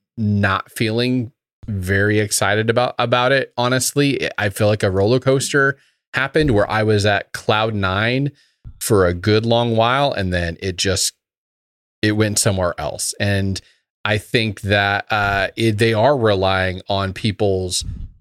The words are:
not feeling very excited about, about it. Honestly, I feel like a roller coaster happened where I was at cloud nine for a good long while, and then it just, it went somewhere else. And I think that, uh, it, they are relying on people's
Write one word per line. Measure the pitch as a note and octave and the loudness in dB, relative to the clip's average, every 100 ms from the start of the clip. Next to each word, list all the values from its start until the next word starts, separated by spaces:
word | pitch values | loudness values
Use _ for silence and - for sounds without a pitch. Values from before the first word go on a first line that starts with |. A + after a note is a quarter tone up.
| _ - | _ -4
not | G#2+ G#2 G2+ F#2+ - | 0 2 0 -2 -4
feeling | - A2 A2+ B2 B2+ A2+ - _ _ - | -4 -2 0 0 0 -4 -10 _ _ -8
very | G2+ F2+ G2 G#2 G#2+ | -6 -2 2 2 2
excited | G#2 - G2 G#2 A2 | 0 0 0 2 0
about, | A#2 B2+ - | 0 -2 -2
about | A#2+ B2 B2 | 0 2 2
it. | C3+ B2 - | 2 0 -2
Honestly, | A#2+ B2+ - C#3+ C#3+ C3+ D#2+ - | 0 0 0 0 0 0 -4 -4
I | G2+ | -4
feel | - G#2 | 0 0
like | G#2+ | 2
a | G#2 | 0
roller | F#2+ G2+ B2+ | 2 2 2
coaster | C3+ C3+ C3+ C#3+ C3+ C3+ _ _ _ | 2 0 0 0 0 -2 _ _ _
happened | - C3 D#3+ D3+ | -4 -2 0 2
where | G#2 - | 2 2
I | G#2+ | 0
was | A2 G#2 G#2 | 2 2 2
at | G2+ - | 0 -2
cloud | - - G#2+ A2+ | -6 -2 0 0
nine | G#2+ G2 F#2+ A2+ B2+ C#3 - _ _ - - | -2 -2 0 0 0 -2 -6 _ _ -20 -12
for | - G#2 F2+ | 0 4 4
a | |
good | F2 G2 G#2+ A#2 | 2 2 2 2
long | A#2 A#2+ A2+ | 2 2 2
while, | A2+ C3+ C#3+ | 2 2 0
and | - F#2+ | -2 -2
then | F2+ E2+ E2 | -2 -2 -4
it | G2 F2 | -6 -4
just, | G2 F2+ - - _ _ _ _ _ _ _ _ | -2 -2 -4 -6 _ _ _ _ _ _ _ _
it | G#2+ | -2
went | G#2+ G#2+ G#2 | 2 0 0
somewhere | A2 F#2+ F2+ - | 0 0 -2 -2
else. | D2 - - - | -6 -6 -8 -4
And | G2+ G2 G2 F#2+ - _ _ _ G#2 | -2 0 0 -4 -8 _ _ _ -4
I | G#2+ | -4
think | - B2 A2 G2+ | 0 -2 -2 -4
that, | G2 G#2 G2+ G2+ - | 0 2 2 -2 -2
uh, | G#2+ G2+ G2+ F#2+ - | -2 0 -2 -4 -2
it, | A2+ G#2+ | 0 2
they | A#2 | 2
are | G#2+ B2 D3 | 2 2 2
relying | A2 G2 F#2+ F#2+ F#2 F#2 - | 2 2 2 0 -2 -4 -4
on | G2 F#2+ | -2 -2
people's | F#2 A2+ F#2+ G#2 F#2+ F#2 - - - - - | -4 -4 0 0 0 -2 -6 -8 -10 -12 -16